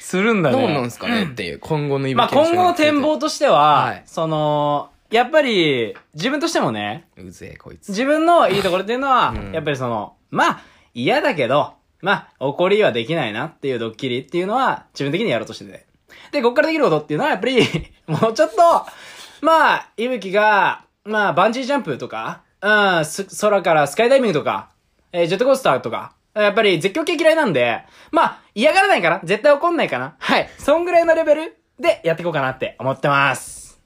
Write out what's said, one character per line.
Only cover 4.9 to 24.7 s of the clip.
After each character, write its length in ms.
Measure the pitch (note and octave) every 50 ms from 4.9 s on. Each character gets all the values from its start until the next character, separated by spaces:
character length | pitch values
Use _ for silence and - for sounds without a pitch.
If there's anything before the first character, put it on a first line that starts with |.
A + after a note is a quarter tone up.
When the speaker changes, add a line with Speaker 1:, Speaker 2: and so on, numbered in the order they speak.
| _ _ _ _
Speaker 1:
や 140 | G#3+ A3+ B3
っ 60 | A#3+
ぱ 120 | - D#4
り、 540 | D4 C4 A3+ F#3 E3 D3+ C#3 B2 A2+ G#2 - - _ _ _
自 140 | D3+ E3 B3
分 120 | C#4 D4+
と 80 | D4+ D#4+
し 40 | E4
て 60 | F4
も 140 | - D3 A2+
ね、 340 | G#2+ G#2 G#2 G#2 D#3+ - _ _ -
Speaker 2:
う 140 | - F#2
ぜ 200 | F2 - - - D#2+
え、 40 | E2
こ 140 | - -
い 60 | - -
つ。 120 | _ -
Speaker 1:
自 140 | G3 G3 B3+
分 220 | C4+ D4+ D#4 D#4+
の 240 | E4 F4 E4 C4 F#3
い 100 | F#3+ G3+
い 20 |
と 100 | F#3+ F#3+
こ 40 | F3
ろ 80 | F#3 G3
っ 20 |
て 60 | G3
い 40 | A#3+ B3
う 20 |
の 80 | C4+ C#4
は、 220 | C4 A#3+ F3+ C3+
Speaker 2:
う 80 | A#2 A2
ん。 140 | G2+ G2 F#2+
Speaker 1:
や 80 | -
っ 20 | D#3
ぱ 80 | D#3
り 60 | C#3+ B2+
そ 100 | C3 A#2+
の、 280 | A#2 G#2+ G2+ - _ _ _ _
ま 220 | - F#3 D4 E4+
あ、 100 | - - - _ _ _ _ _ _
嫌 280 | A#2+ A#2+ D#3 A3+ D4
だ 120 | - D4 A#3
け 140 | D#3+ C3 A2+
ど、 280 | C3 D3 C3 - - _ _ _ _ _
ま 100 | - F#3
あ、 340 | G3+ D#3+ - _ _ _ B2+
怒 220 | C#3 C#3 - F3 F#3
り 160 | G3+ G#3+ G#3
は 80 | D3+
で 140 | A2 A#2+ A#2
き 100 | A#2 D#3+
な 100 | E3 C#3
い 60 | A2
な 140 | G#2 A2 C3+
っ 80 | D#3+ -
て 160 | _ - C#3
い 60 | C3
う 40 | A#2
ド 80 | A2+ A2+
ッ 80 | A2
キ 140 | - - C3
リ 140 | A#2+ B2 C#3
っ 20 |
て 120 | _ - E3+
い 60 | F3+
う 40 | F#3+
の 60 | G#3+
は、 340 | B3+ C4 A3 D3 - - _ _
自 100 | - C#3+
分 100 | C#3 C#3
的 80 | -
に 80 | A#3 G3
や 80 | B2+ A2+
ろ 80 | A2
う 20 | -
と 60 | A2
し 60 | -
て 120 | G2+ G2+
て。 140 | F#2 - _ _ _ _ _ _ - - - - -
で、 80 | D4
こ 80 | A#3 A#3
っ 40 | B3
か 80 | D4
ら 60 | D4 D#4+
で 60 | D#4+
き 40 | D#4
る 60 | C#4+
こ 60 | G3
と 100 | D#3 D3+
っ 60 | D3+
て 80 | - D3+
い 20 |
う 40 | D3+
の 40 | -
は、 80 | D#4
や 60 | C#4 F#3+
っ 20 |
ぱ 60 | F#3+
り、 160 | A#3+ C4+ B3 D#3+ A#2+ - D#3+ - -
<laughs> 160 | _ _ _
も 220 | - D#3+ D3+ - A3
う 60 | A3
ち 100 | A3 D4+
ょ 40 | D#4+
っ 20 | A#4
と、 40 | G#4+ E4+ E4+ D#4 G3 - - - - - - - - - - - -
ま 360 | - D#4 D#4+ D#4+ D4 A#3+ F#3
あ、 140 | D3 - _ _
伊 140 | - A3+ B3+
吹 240 | B3+ A#3 F#3 F#3+ F3
が、 500 | G3+ G#3 G#3+ G#3 G3 F3+ D3 A#2 - - _ _ _ _
ま 240 | G3+ G#3+ G#3+ G#3 F#3+
あ、 40 | D#3
バ 140 | D#3+ F#3 A3+
ン 60 | A3+
ジ 80 | B3+
ー 20 | C4+
ジ 100 | A#3 C#4+
ャ 40 | C#4+
ン 60 | G#3
プ 140 | E3+ C3+ -
と 120 | B2+ A#2
か、 320 | - A2 A2+ - F3+ - _ _ _ _
う 400 | - G3+ G#3+ G#3 G3+ G3 F3+ E3+
ん、 60 | D#3
す-、 180 | D3+ - - G3 F#3+ - -
空 220 | - G#3+ G3+ G3
か 120 | E3+ F#3 E3
ら 140 | D3+ D3 C#3
ス 80 | -
カ 80 | - A3+
イ 60 | A#3+
ダ 80 | C4+ C#4
イ 40 |
ビ 80 | B3+ A3
ン 40 | E3+
グ 60 | C#3+
と 40 | A#2+
か、 280 | - A2 G2 - _